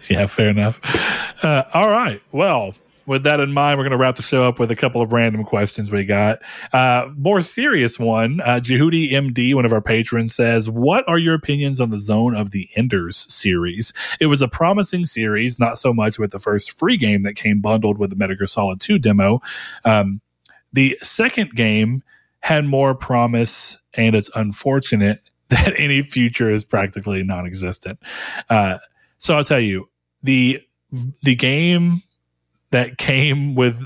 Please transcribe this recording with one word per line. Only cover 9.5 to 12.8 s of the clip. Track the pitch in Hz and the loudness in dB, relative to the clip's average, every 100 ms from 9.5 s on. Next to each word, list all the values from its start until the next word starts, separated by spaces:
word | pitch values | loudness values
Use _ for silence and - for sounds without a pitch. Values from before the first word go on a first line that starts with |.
one | 135 | 2
of | 120 | 2
our | 113 | 0
patrons, | - 113 113 117 113 | 0 0 0 -2 -2
says, | - 117 117 107 | 0 2 2 0
"What | 117 131 208 247 | 0 2 2 2
are | 170 | 0
your | 165 | 2
opinions | 160 - 147 143 131 | 0 -2 -2 -2 -2
on | 120 | -2
the | 107 | -2
Zone | 101 107 120 | -2 0 2
of | 110 101 | 0 -4
the | 98 92 | -6 -6
Enders | - | -2